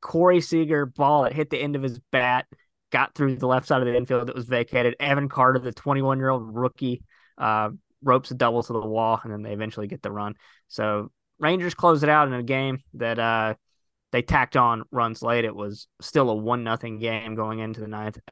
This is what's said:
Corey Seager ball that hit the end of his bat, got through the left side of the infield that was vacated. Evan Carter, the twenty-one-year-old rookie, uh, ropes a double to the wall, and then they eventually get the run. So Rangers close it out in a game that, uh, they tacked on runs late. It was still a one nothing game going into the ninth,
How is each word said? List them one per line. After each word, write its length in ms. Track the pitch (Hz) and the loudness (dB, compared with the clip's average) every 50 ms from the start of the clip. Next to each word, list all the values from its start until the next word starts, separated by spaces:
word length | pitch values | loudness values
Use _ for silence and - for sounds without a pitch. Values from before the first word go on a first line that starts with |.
Corey 400 | - - - 165 175 180 180 170 | -10 -2 2 4 6 6 6 6
Seager 440 | 160 - 165 165 160 151 156 147 143 | 4 2 0 0 2 2 0 0 0
ball 380 | 127 - - 139 139 151 147 127 | -2 0 2 4 4 4 4 4
that 100 | 117 131 | 2 0
hit 160 | 156 151 143 | -2 -2 -2
the 80 | 151 | -2
end 200 | 127 143 147 143 | -4 -2 -2 -4
of 40 | 135 | -4
his 160 | 135 131 117 123 - _ | -4 -4 -6 -8 -6 _
bat, 340 | - 131 123 123 123 131 - _ _ _ _ _ _ _ _ _ | 0 2 2 2 2 0 -2 _ _ _ _ _ _ _ _ _
got 240 | - 123 135 - - | 0 0 0 0 0
through 220 | - 143 135 131 | 0 0 0 0
the 100 | 120 131 | 0 0
left 200 | 127 127 127 - | 2 2 2 2
side 140 | - 147 127 | 2 2 2
of 60 | 127 | 2
the 80 | 120 120 | 2 0
infield 320 | 123 123 - 127 120 120 | 0 0 0 0 -2 -2
that 80 | 127 123 | -4 -6
was 100 | 131 117 | -8 -4
vacated. 500 | 120 127 120 117 - - 123 120 120 120 - | -2 -2 -2 0 0 0 0 2 0 0 0
Evan 300 | 143 143 139 143 143 135 | 0 0 2 2 0 0
Carter, 300 | - 139 127 131 131 127 | 2 4 4 4 4 2
the 120 | 127 123 | 0 -4
twenty-one-year-old 840 | - - - 143 139 135 135 135 135 131 131 131 131 123 110 110 107 | -8 -6 -4 -2 0 0 0 0 0 0 0 0 0 -2 -4 -6 -4
rookie, 500 | 120 127 127 - - 139 123 123 123 - _ _ _ _ _ _ | -4 -2 -4 -2 -4 -4 -4 -4 -6 -8 _ _ _ _ _ _
uh, 320 | - - 110 107 110 107 104 98 - _ _ _ _ 147 | -4 -2 0 0 0 0 -2 -4 -10 _ _ _ _ 0
ropes 280 | 135 127 131 131 - | 2 2 2 0 -2
a 40 | 131 | -2
double 280 | 120 123 117 117 120 117 | 0 0 2 2 0 -2
to 100 | - 117 | -2 -4
the 60 | 110 | -4
wall, 420 | 104 110 110 113 113 113 110 110 - | -4 -2 -2 0 0 2 0 0 -2
and 80 | 113 | -6
then 120 | 104 104 104 | -10 -10 -10
they 100 | 104 104 | -8 -8
eventually 340 | 104 110 107 - 107 104 | -6 -8 -8 -8 -8 -10
get 140 | 101 165 - | -10 -10 -10
the 100 | - 101 | -10 -8
run. 240 | 101 104 104 104 104 - _ _ _ _ _ | -8 -6 -8 -8 -10 -12 _ _ _ _ _
So 420 | _ - - 107 107 104 104 101 - _ _ _ _ _ - | _ -8 -4 -4 -2 -2 -4 -6 -8 _ _ _ _ _ -4
Rangers 340 | 151 156 185 185 175 175 - | -2 0 0 0 -2 -4 -2
close 300 | - 175 170 160 143 147 | 2 4 4 4 4 4
it 60 | 147 | 4
out 180 | 151 151 147 | 6 6 4
in 60 | 135 127 | 2 0
a 100 | 123 120 | -4 -4
game 400 | 123 135 131 135 135 131 131 - _ - | -2 -2 -2 -2 -2 -4 -6 -8 _ -10
that, 220 | 127 120 117 113 | -6 -4 -4 -2
uh, 380 | 117 117 117 113 113 110 110 107 - _ _ _ _ _ _ _ _ _ _ | 0 0 0 0 0 0 -2 -4 -6 _ _ _ _ _ _ _ _ _ _
they 100 | - 123 | -2 -2
tacked 340 | 120 - 151 143 123 - - | 0 2 2 2 2 2 2
on 280 | 131 123 117 117 107 110 - | 2 4 4 2 -2 -6 -6
runs 300 | 135 123 117 110 113 - | -2 -2 -2 -2 -2 -4
late. 220 | 117 117 120 117 117 | -2 0 0 0 0
It 120 | 110 - | -2 -4
was 320 | 101 104 101 104 - - _ _ - | -8 -10 -10 -10 -12 -16 _ _ -18
still 300 | - - - 151 131 120 | -10 -2 2 2 2 2
a 60 | 110 | 2
one 280 | 107 107 117 120 120 117 | 0 0 -2 -2 -2 -2
nothing 360 | 113 113 - - 117 110 107 | -2 -4 -4 -6 -8 -8 -6
game 360 | 113 113 113 107 113 110 110 | -4 -4 -4 -4 -6 -6 -6
going 240 | 113 110 110 110 110 | -4 -4 -4 -4 -6
into 220 | 110 110 110 107 | -6 -8 -8 -10
the 60 | 107 | -10
ninth, 300 | 107 107 104 107 107 - - - - | -10 -10 -8 -8 -8 -10 -12 -16 -16